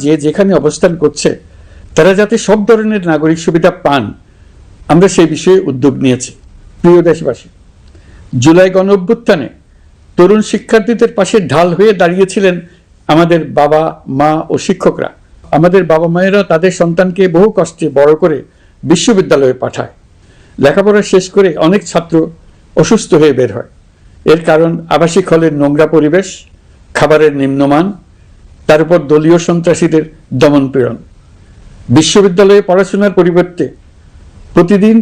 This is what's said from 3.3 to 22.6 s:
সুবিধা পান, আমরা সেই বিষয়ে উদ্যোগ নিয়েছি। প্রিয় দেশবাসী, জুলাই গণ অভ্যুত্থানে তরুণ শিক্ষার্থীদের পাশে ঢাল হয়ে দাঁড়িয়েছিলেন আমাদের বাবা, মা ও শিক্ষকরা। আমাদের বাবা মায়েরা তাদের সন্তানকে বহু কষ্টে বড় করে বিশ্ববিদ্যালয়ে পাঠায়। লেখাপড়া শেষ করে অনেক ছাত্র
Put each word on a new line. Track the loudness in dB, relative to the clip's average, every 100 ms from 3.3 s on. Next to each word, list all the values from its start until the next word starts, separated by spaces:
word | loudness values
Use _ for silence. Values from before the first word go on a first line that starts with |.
| -2 -2
সুবিধা | 0 0 0
পান, | -2 -2 -4 -12 _ _ _ -20 -20 -12 -2
আমরা | 2 2
সেই | 2 0
বিষয়ে | 0 0 0 0
উদ্যোগ | -2 -2 0
নিয়েছি। | -2 -4 -8 -18 -20 -20 -20 -2
প্রিয় | 2 4 2
দেশবাসী, | 0 -4 -8 -12 _ _ _ -20 -20 -20 -20 -10 -2
জুলাই | 2 4 4
গণ | 2 0 0
অভ্যুত্থানে | 0 -2 -2 -2 -4 -14 _ _ _ _ _ 0
তরুণ | 2 2 -2
শিক্ষার্থীদের | -6 -2 -2 0 -2 -2 -2
পাশে | -2 -2 0
ঢাল | 0 0 2
হয়ে | 2 2
দাঁড়িয়েছিলেন | 0 0 -2 -2 -2 -2 -10 _ _ _ -2
আমাদের | 0 2 0 -2 -2
বাবা, | 0 0 -2 -8 -8 -2
মা | -2 -2 -4
ও | -4 -4
শিক্ষকরা। | -2 -2 -2 -8 -12 _ -20 -4 0
আমাদের | 2 2 2
বাবা | 0 0
মায়েরা | -2 0 0 0
তাদের | 0 0 0
সন্তানকে | -2 0 -2 0 0 2
বহু | 2 0
কষ্টে | -4 -4 -4 2
বড় | 2 2
করে | 0 -4 -10 _ _ _
বিশ্ববিদ্যালয়ে | -2 0 0 0 0 0 0 -2
পাঠায়। | -8 -8 -12 _ _ _ _ _ _ -2
লেখাপড়া | 0 2 2 0 2
শেষ | -2 0
করে | 0 0 0 0
অনেক | 0 -2
ছাত্র | -6 -2 -2 -2 -8 -20 _